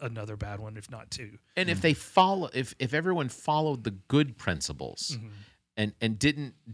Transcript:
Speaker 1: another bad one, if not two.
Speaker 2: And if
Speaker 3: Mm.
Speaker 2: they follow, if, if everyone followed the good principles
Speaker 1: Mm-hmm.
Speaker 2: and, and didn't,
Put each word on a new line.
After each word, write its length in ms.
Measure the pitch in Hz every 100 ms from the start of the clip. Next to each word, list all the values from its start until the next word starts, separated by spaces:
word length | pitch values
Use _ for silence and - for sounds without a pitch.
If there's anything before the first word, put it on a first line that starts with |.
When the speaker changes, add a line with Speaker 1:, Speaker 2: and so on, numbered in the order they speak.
Speaker 1:
another 340 | 131 113 107 104
bad 240 | 104 101
one, 160 | 110 107
if 160 | -
not 180 | 117 113
two. 280 | - 107 107 _ -
Speaker 2:
And 140 | 180
if 80 | 180
Speaker 3:
Mm. 40 |
Speaker 2:
they 120 | 170
follow, 560 | 143 - - 190 196 156
if, 220 | 127 127 -
if 160 | 131
everyone 360 | 151 175 175 131
followed 560 | - - 151 156 131 110
the 60 |
good 460 | 98 - 139 147 117
principles 800 | - 80 - 71 64 - - 123
Speaker 1:
Mm-hmm. 120 | 110 101 101 _ _ -
Speaker 2:
and, 160 | 104 -
and 180 | 113 107
didn't, 360 | 143 147 139 - -